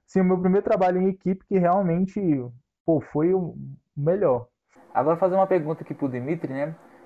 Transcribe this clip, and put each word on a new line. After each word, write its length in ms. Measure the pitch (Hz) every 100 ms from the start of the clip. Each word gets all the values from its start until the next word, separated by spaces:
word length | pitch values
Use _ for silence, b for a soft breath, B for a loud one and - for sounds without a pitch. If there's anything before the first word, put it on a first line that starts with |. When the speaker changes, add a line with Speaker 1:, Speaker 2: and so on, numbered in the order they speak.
| _
Speaker 1:
assim, 140 | 190
o 40 | 185
meu 140 | 185
primeiro 240 | 185 190
trabalho 380 | 202 214 180 180
em 80 | 190
equipe 360 | 190 180 190 -
que 120 | 190
realmente, 640 | 175 185 190 165 190 208 190 143 123 120 _ _ -
pô, 160 | 156
foi 320 | - 147 165
o 240 | 190 170 139 135 135 _
melhor. 540 | - 147 190 180 123 117 _ _ b b
Speaker 2:
Agora 240 | - 139 165
fazer 180 | 185 190
uma 100 | 190
pergunta 380 | 185 151 160
aqui 100 | -
pro 140 | 143 143
Dimitri, 460 | 123 127 165 135
né? 200 | 131 147 160 B B